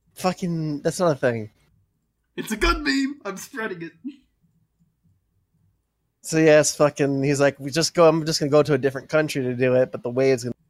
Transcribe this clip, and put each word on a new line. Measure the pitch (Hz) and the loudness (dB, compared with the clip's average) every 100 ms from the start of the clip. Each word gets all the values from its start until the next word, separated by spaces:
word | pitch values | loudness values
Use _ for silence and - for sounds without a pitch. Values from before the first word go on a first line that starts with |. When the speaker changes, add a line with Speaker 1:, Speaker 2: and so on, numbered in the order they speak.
| _ - | _ -6
Speaker 1:
Fucking, | 185 180 180 165 156 147 | -4 -4 -4 -4 -4 -4
that's | 165 - | -4 0
not | 175 | 0
a | 139 | 0
thing. | 127 117 104 _ _ _ _ _ _ _ _ - | 0 -2 -6 _ _ _ _ _ _ _ _ -12
Speaker 2:
It's | - | -10
a | 220 | -2
good | 339 330 | 0 0
meme! | 277 269 269 294 202 | -2 -2 -2 -6 -12
I'm | 190 | -12
spreading | - 269 220 175 | -12 -10 -8 -8
it. | 165 - 262 - _ _ _ _ _ _ _ _ _ _ _ _ _ _ _ _ _ _ _ _ | -14 -14 -16 -16 _ _ _ _ _ _ _ _ _ _ _ _ _ _ _ _ _ _ _ _
Speaker 1:
So | - 156 | -4 2
yes, | 160 151 143 - | 6 6 4 2
fucking, | 147 - 139 139 | 0 2 -2 0
he's | 135 139 | 0 2
like, | 143 131 | 0 0
"We | 139 | -6
just | 139 156 | -4 -2
go, | - 165 | 4 4
I'm | 160 156 | 4 0
just | 156 | -4
gonna | 147 | 2
go | 151 | 2
to | 147 | 2
a | 139 | 2
different | 135 131 127 | 0 -4 -4
country | 156 151 147 | -2 -2 -2
to | 127 123 | -4 0
do | 127 127 | 2 2
it, | 127 | 0
but | - | -4
the | 123 | -6
wave's | 123 135 127 | 0 2 2
gonna | 120 - _ | -2 -10 _